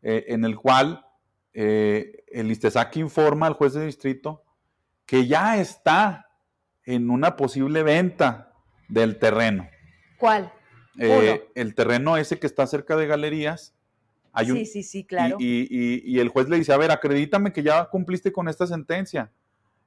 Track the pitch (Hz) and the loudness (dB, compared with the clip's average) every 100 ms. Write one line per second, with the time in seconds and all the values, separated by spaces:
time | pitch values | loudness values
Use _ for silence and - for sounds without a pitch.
0 | 113 110 - 117 113 107 135 131 143 165 | -2 -4 -2 -2 -2 0 4 4 4 -2
1 | _ _ _ _ _ 110 107 107 104 104 | _ _ _ _ _ -4 0 2 2 0
2 | - - _ 120 110 110 156 135 117 156 | -4 -18 _ -8 -6 -2 0 0 -2 -4
3 | 156 - 151 151 160 151 143 139 156 143 | -4 2 2 2 -2 2 0 0 -8 -6
4 | 135 131 151 156 _ _ _ _ _ _ | -6 -6 -10 -14 _ _ _ _ _ _
5 | - 131 123 151 202 220 170 - - 165 | 0 0 4 2 2 0 -2 -2 2 4
6 | 208 92 _ _ _ _ _ _ - 123 | 2 -2 _ _ _ _ _ _ -4 -2
7 | 120 123 160 170 135 135 135 156 156 156 | 0 2 2 0 -2 0 -2 2 2 2
8 | 180 180 139 113 - _ _ _ _ 107 | 2 2 0 0 -16 _ _ _ _ 0
9 | 113 107 117 107 113 98 90 _ - _ | 0 2 2 4 2 0 -6 _ -20 _
10 | _ _ 233 214 180 - _ _ _ - | _ _ 0 0 -2 -16 _ _ _ -2
11 | 117 107 107 110 - - 113 104 113 120 | 4 4 4 2 -6 -8 -6 0 2 2
12 | 143 165 147 165 147 - 131 147 143 160 | 2 0 -2 -4 -4 -2 -2 -2 -2 -2
13 | 151 151 151 156 151 165 - _ _ _ | 0 -2 -2 -4 -4 -6 -14 _ _ _
14 | _ _ _ - 123 131 214 208 196 196 | _ _ _ -4 -2 -2 -4 -10 -10 -12
15 | 190 180 170 294 123 120 127 123 120 123 | -6 -2 -2 -2 -2 -2 -2 -2 -2 -4
16 | - 127 120 135 131 170 156 139 160 151 | -2 0 2 0 0 0 2 2 4 2
17 | 147 143 147 202 202 185 147 156 170 190 | 0 0 0 0 -2 -2 0 0 0 -6
18 | 175 180 196 190 170 151 175 170 143 170 | -4 -4 -4 -4 -6 -4 -4 -6 -6 -6
19 | 190 156 110 _ _ _ _ _ | -4 -6 -8 _ _ _ _ _